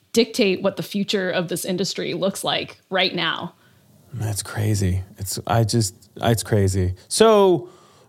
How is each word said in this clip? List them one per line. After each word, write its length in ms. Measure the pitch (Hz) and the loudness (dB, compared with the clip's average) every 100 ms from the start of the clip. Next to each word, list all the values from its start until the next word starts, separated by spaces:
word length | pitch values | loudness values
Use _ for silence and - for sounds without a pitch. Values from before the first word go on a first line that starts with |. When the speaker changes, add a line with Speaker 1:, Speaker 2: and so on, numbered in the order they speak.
| _ | _
Speaker 1:
dictate 500 | 233 247 - 202 180 | 0 0 0 0 0
what 140 | 190 185 | -2 -4
the 60 | |
future 480 | - 202 196 202 185 | -6 -4 -2 -2 0
of 160 | 170 170 | -2 -2
this 180 | 175 | -4
industry 500 | - 180 196 - 170 | -4 -4 -4 -4 -6
looks 280 | 175 190 - | -2 -2 -2
like 360 | 151 - - - _ | -4 -4 -6 -14 _
right 240 | 185 190 | 0 0
now. 400 | 175 165 - 175 - _ _ _ _ _ | 0 -2 -4 -8 -14 _ _ _ _ _
Speaker 2:
That's 300 | 113 107 104 | -8 -6 -6
crazy. 600 | - - 107 101 92 95 95 - | -6 -2 0 0 0 0 -4 -10
It's, 200 | 95 - - | -10 -8 0
I 160 | 117 | 0
just, 320 | 107 117 107 - _ - | 2 2 0 -6 _ -2
it's 260 | 117 113 | 0 0
crazy. 520 | - 107 98 95 90 92 - | 2 2 2 2 0 -2 -2
So 640 | - 226 214 190 170 - - _ _ | 4 6 8 6 4 -2 -18 _ _